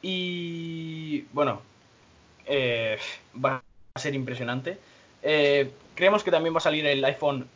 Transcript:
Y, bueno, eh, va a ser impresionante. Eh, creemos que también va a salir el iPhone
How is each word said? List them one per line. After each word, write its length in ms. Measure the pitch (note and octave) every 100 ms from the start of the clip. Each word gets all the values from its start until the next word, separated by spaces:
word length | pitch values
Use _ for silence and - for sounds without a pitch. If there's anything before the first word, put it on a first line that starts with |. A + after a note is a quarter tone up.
Y, 1200 | F#3 F#3 F3+ F3 E3+ E3 E3 E3 D#3+ D#3+ D#3+ D3 -
bueno, 280 | B2+ C#3 G2+ - _ _ _ _ _ _ _ -
eh, 520 | C#3 B2+ A#2 A2+ G#2+ - - - B2+
va 180 | C3 C3 - - -
a 60 | -
ser 160 | D3 C3+
impresionante. 640 | B2+ B2 A#2+ B2+ C3+ G3 - - - _
Eh, 500 | C#3+ D3+ C#3+ C#3+ C3+ - - -
creemos 280 | F#3 G#3
que 80 | F#3+
también 220 | E3+ E3
va 60 | D#3+
a 20 |
salir 240 | D#3+ D3+ D3+
el 180 | C#3
iPhone 420 | C3 C#3+ D3 C3+ B2